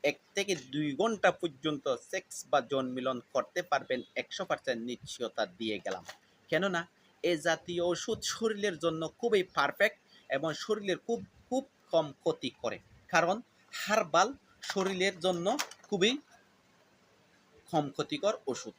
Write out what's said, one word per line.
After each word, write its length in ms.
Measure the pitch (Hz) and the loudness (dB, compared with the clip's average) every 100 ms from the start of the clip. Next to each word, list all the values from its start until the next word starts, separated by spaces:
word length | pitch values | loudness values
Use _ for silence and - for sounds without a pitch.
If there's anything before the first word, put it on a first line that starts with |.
এক 160 | 147 139 _ | 0 -2 _
থেকে 180 | 190 196 175 131 | -4 -2 -2 -4
দুই 140 | 143 151 139 | -4 -2 0
ঘন্টা 300 | 220 208 190 - | 0 4 2 2
পর্যন্ত 440 | 170 135 156 147 143 120 - | -6 -4 -4 -2 -2 -4 -4
সেক্স 260 | 185 - - - | -10 -8 -16 2
বা 80 | 143 117 | 2 2
যৌন 180 | 135 127 | -2 -2
মিলন 220 | 127 131 127 - | -2 -2 -4 -2
করতে 280 | - - 175 - | -2 -2 -6 -2
পারবেন, 280 | 139 - 127 - - | -4 -2 -4 -4 -8
একশো 220 | 127 - 185 | -8 -8 -6
পার্সেন্ট 320 | 147 - 117 120 | -4 -2 -4 -6
নিশ্চয়তা 540 | 127 - - 117 - 107 - | -10 -12 -8 -6 -4 -6 -4
দিয়ে 180 | 110 101 | -4 -4
গেলাম। 180 | 98 92 90 - _ _ _ | -6 -8 -10 -20 _ _ _
কেননা 320 | 160 196 175 170 _ _ _ | 0 0 -2 -6 _ _ _
এ 100 | 170 165 | -2 0
জাতীয় 380 | 165 165 - 170 175 | 0 -2 -2 -2 0
ওষুধ 260 | 170 - 214 - | 0 -2 -4 -4
শরীরের 420 | - 226 208 202 160 | -2 -2 0 -4 0
জন্য 180 | 165 160 160 _ | -2 -2 -6 _
খুবই 240 | 233 208 185 - | 2 2 2 0
পারফেক্ট 420 | 139 - 208 - _ - - | 0 4 2 2 _ -20 -4
এবং 140 | 135 160 147 | -2 -2 -4
শরীরের 360 | - 214 202 165 - | -2 -2 0 -2 -2
খুব, 120 | 233 190 - _ | -4 -4 -18 _
খুব 160 | 254 269 _ _ | -2 -2 _ _
কম 160 | 165 151 - | 2 2 -2
ক্ষতি 280 | 165 160 127 - | -2 -2 -6 -4
করে, 160 | 113 98 - - - | -4 -4 -12 -20 2
কারণ 220 | 170 170 214 - _ _ - | 4 4 0 -4 _ _ -10
হার্বাল 480 | - 208 160 165 208 277 _ _ - | 0 2 4 4 4 0 _ _ -4
শরীরের 440 | 196 190 185 190 190 | 0 0 2 0 2
জন্য 200 | 180 175 180 285 - - - | 0 2 0 0 -2 -8 -4
খুবই 240 | 196 208 277 - - _ _ _ _ _ _ _ _ _ _ _ - - | 2 2 2 -8 -20 _ _ _ _ _ _ _ _ _ _ _ -20 -2
কম 140 | 165 143 | -2 -2
ক্ষতিকর 400 | - 143 147 196 - - | -6 -6 -2 -2 -2 -6
ওষুধ। 240 | 117 113 | -8 -10